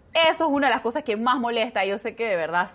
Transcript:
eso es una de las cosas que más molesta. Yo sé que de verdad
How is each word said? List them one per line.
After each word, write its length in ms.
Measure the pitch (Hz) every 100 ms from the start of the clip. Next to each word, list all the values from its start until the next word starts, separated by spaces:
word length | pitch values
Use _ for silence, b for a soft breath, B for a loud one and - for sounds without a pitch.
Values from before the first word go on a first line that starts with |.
| _
eso 320 | 320 330 320 320
es 60 |
una 160 | 285 269
de 60 | 233
las 80 |
cosas 220 | 233 - -
que 120 | 214
más 220 | 233 247
molesta. 480 | 233 233 226 226 196
Yo 100 | 202
sé 180 | 226 202
que 120 | 226
de 80 | 180
verdad 320 | 156 170 185